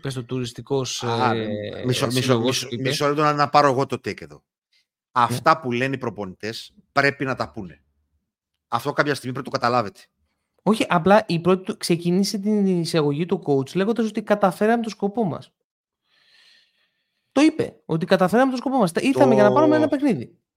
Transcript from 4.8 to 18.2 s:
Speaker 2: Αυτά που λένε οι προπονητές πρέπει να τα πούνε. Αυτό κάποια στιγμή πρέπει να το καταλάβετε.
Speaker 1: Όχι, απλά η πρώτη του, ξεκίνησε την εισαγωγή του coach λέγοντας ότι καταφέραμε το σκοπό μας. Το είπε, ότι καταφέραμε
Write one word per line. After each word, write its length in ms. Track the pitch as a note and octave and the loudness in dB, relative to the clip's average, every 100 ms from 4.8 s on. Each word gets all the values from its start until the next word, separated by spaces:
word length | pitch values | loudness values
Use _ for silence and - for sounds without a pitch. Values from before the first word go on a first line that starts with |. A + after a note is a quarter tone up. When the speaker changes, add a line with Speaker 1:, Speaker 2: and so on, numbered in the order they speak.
| _ _ _ | _ _ _
Speaker 2:
Αυτά 480 | B2+ A#2 A#2+ E3 D#3+ | 0 0 2 2 0
που 120 | B2+ | 0
λένε 240 | A#2+ C3+ C3+ | -2 -2 -4
οι 20 | |
προπονητές 760 | B2 F#2+ G2 F2+ G#2+ A2+ - _ _ | -8 -8 -12 -10 -10 -10 -14 _ _
πρέπει 340 | - C#3 C3+ C3+ | 0 0 0 -6
να 100 | B2 | -6
τα 160 | A2+ | -8
πούνε. 320 | - F2+ - _ _ _ _ _ _ _ _ - | -10 -16 -16 _ _ _ _ _ _ _ _ -6
Αυτό 260 | A#2 C#3 | -6 -4
κάποια 220 | C#3+ D3+ C3+ | 0 0 0
στιγμή 180 | C3 | -6
πρέπει 140 | C3 B2 | -8 -6
να 40 | B2+ | -2
το 0 | A#2+ | 0
καταλάβετε. 340 | B2 G2+ - - _ _ _ _ _ | 0 -2 -8 -20 _ _ _ _ _
Speaker 1:
Όχι, 220 | - A3 B3+ | 0 0 2
απλά 360 | F3 E3+ G3+ - | 2 4 4 4
η 120 | E3+ | -2
πρώτη 240 | F3 F#3 | 2 0
του, 140 | F#3 - | -2 -8
ξεκίνησε 600 | - E3+ E3+ F3+ G3 G#3+ | -2 -2 0 0 0 -2
την 280 | G3 G#3+ G3 F3+ | -2 0 2 0
εισαγωγή 460 | E3 E3 D3 C#3+ F3 | 0 0 0 0 -2
του 180 | F#3+ - | -4 0
coach 300 | C#3 C3+ F3+ | 0 0 -2
λέγοντας 320 | G3 A#3 A3 | -2 0 -2
ότι 140 | G#3 | -2
καταφέραμε 600 | G#3 G#3 G3 E3+ G#3 A#3 | -2 2 2 2 0 0
το 60 | A3 | -2
σκοπό 340 | - G3+ G#3 G3+ | -6 -6 -2 -4
μας. 260 | C3 - _ _ _ _ _ _ _ _ _ _ _ _ _ _ _ _ _ _ | -6 -12 _ _ _ _ _ _ _ _ _ _ _ _ _ _ _ _ _ _
Το 100 | - | 2
είπε, 340 | D#4 D#4 - - - | 2 2 -6 -6 -6
ότι 200 | D#3+ E3+ | -4 2
καταφέραμε 460 | F#3+ | 2